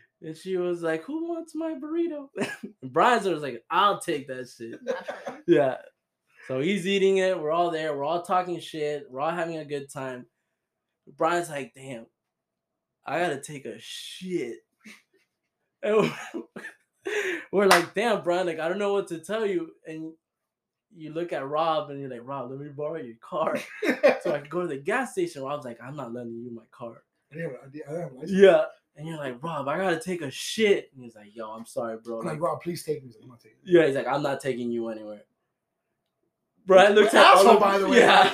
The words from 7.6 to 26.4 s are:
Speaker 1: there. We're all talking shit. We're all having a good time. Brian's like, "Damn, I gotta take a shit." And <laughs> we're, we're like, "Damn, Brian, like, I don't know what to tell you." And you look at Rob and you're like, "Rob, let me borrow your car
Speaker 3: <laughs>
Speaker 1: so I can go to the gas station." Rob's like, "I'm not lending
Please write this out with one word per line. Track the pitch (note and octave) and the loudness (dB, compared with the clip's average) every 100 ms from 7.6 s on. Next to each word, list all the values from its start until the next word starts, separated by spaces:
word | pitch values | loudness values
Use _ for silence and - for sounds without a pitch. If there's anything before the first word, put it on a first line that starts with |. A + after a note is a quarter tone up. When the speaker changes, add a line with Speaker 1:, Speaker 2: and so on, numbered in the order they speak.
| F3 | 0
Speaker 1:
there. | D#3+ D#3 C#3+ | -2 -4 -4
We're | |
all | C#3+ E3+ | -2 -4
talking | E3+ F#3 F3+ E3+ | 0 -2 0 -6
shit. | - D#3+ D3 D3 - | -8 -6 -4 -6 -8
We're | B2+ | -6
all | D#3 | -4
having | F3 E3 E3 | -2 -4 -6
a | D3 | -8
good | C#3+ C#3 | -10 -10
time. | C#3+ C3 B2+ B2 _ _ _ _ _ _ _ - C#3+ | -10 -10 -10 -16 _ _ _ _ _ _ _ -18 -2
Brian's | D#3+ F3 D#3+ | 0 0 -2
like, | C#3+ B2+ | -8 -10
"Damn, | - C3+ A#2+ A#2 _ _ _ _ _ _ _ _ _ - | -12 -14 -14 -16 _ _ _ _ _ _ _ _ _ -6
I | D3 | -4
gotta | F3 C#3 | -2 -4
take | - D3 C3 | -10 -14 -12
a | A2 | -14
shit." | - - - - F#3 F3 B2 A2 _ _ - - _ _ _ _ _ _ _ _ | -14 -16 -16 -14 -6 -6 -6 -10 _ _ -20 -20 _ _ _ _ _ _ _ _
And | G#3+ G#3+ | 0 2
<laughs> | F3 - - | 2 -2 -12
we're, | - - - - - _ _ - G#4 F#4+ E4+ - | -14 -14 -16 -18 -20 _ _ -6 -4 -4 -6 -4
we're | F3+ G3+ | 0 4
like, | F3+ E3+ | 4 2
"Damn, | F#3+ A#3 G3+ | -2 0 0
Brian, | D#3 F3 F3+ | 0 -2 -2
like, | D#3+ | -4
I | D#3+ | -4
don't | F#3+ | -2
know | G3+ | -2
what | G3+ F#3 | -2 -4
to | E3 | -8
tell | - A3 G#3 | -6 -4 -2
you." | F3 E3 - - | -2 -6 -10 -16
And | D#3+ D#3+ D#3+ _ _ _ _ _ _ _ E3+ | -14 -14 -16 _ _ _ _ _ _ _ -18
you | D#3 | -12
look | D#3 E3+ | -8 -6
at | E3 C3+ | -6 -4
Rob | D3+ E3 D#3 C#3+ | -2 0 0 -4
and | C#3 | -8
you're | C#3 | -10
like, | A#2+ A#2+ | -12 -10
"Rob, | C#3 B2 | -10 -10
let | C3+ | -12
me | D3 | -12
borrow | C#3 D3 D#3+ | -10 -8 -8
your | B2+ A2+ | -12 -16
car | - E3+ D#3+ - - | -10 -6 -4 -4 -8
Speaker 3:
<laughs> | - F4+ - C#4 - | -4 -2 2 4 2
Speaker 1:
so | F3+ | 0
I | D3 | -4
can | C#3+ | -4
go | F3 | -6
to | F3 | -6
the | C#3 | -6
gas | C#3 A#3+ A#3+ | -4 -2 -2
station." | - E3+ C#3+ | -4 -4 -6
Rob's | C3 D3 C3 | -8 -8 -8
like, | A2+ | -14
"I'm | B2 D3 | -14 -12
not | B2 | -10
lending | A#2+ A#2 A#2 | -10 -10 -12